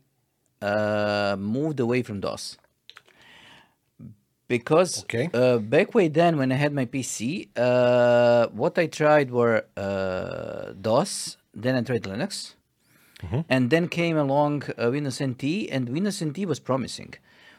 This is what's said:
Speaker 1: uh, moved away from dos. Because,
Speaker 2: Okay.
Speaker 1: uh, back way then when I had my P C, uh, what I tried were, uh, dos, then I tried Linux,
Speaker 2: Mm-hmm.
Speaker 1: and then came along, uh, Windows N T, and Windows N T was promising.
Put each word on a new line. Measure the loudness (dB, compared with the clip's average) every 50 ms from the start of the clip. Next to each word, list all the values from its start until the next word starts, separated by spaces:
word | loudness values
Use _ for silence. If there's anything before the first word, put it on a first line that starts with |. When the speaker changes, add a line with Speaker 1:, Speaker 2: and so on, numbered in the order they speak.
| _ _ _ _ _ _ _ _ _ _ _ -8
Speaker 1:
uh, | -4 -2 0 0 0 0 0 0 0 0 0 0 0 0 0
moved | -2 -2 -2 -2 -2 -2 -2 -2 -2
away | 0 0 0 0
from | 0 -2 -6 -6
dos. | -4 -6 -6 -6 -10 -12 -16 -18 _ _ _ _ _ -20 -20 -20 _ _ _ _ _ -20 -20 -20 -20 -20 -20 -20 _ _ _ _ _ _ _ -20 -20 -20 -20 _ _ _ _ _ _
Because, | -4 -2 -2 0 2 2 2 2 2 -2 -8 -8
Speaker 2:
Okay. | -6 -4 -4 -2 0 2
Speaker 1:
uh, | 2 4 4 4
back | 2 2 2 2 2 2 4 2
way | 2 2
then | 2 4 4 4 4 4
when | 2 0 0
I | 0
had | 0 0 0
my | 0 -2 -4
P | -4 -4 -6
C, | -6 -6 -6 -6 -4 -4 -6 -6 -8 -8 -4
uh, | 0 2 2 4 4 4 4 4 6 6 6 6 6 6 6 6 6 4
what | 2 0 -2 -2 -2 0
I | 0 -2
tried | -2 0 0 4 4 4 4 4 2
were, | 0 2 2 4 2 2 0 _ -8
uh, | -6 -4 -4 -2 -2 -2 -2 -4 -4 -6 -8 -8 -10 -10 -10 -10 -10 -10 -12 -10 -4
dos, | 0 2 2 2 2 0 -4 -8 -10 -10 -12 _ _ _ -12
then | -6 -2 0 0
I | 0
tried | 0 -2 -2 -4 -4
Linux, | -4 -6 -6 -6 -6 -8 -10 -12 -14 -18 _ _ _ _ _ _ _ _ _ _ _ _ -16 -10
Speaker 2:
Mm-hmm. | -6 -4 -4 -2
Speaker 1:
and | 0 0 2 2 4
then | 2 2 2
came | 0 -2 -2 0 0 0
along, | 0 0 2 2 2 2 2 0 -2 -4 -6 -4
uh, | -2 0 0
Windows | 0 0 -2 -4 -4 -4
N | -4 -4 -4
T, | -4 -4 -4 -2 -4 -4 -4
and | -4 -4 -4
Windows | -4 -4 -2 -2 -2 -4 -4
N | -6 -6 -4
T | -4 -4
was | -4 -4 -4
promising. | -2 -2 -2 -2 -2 -6 -10 -12 -14 -16 -18 -20 _ _ _ _ -20 -20 -20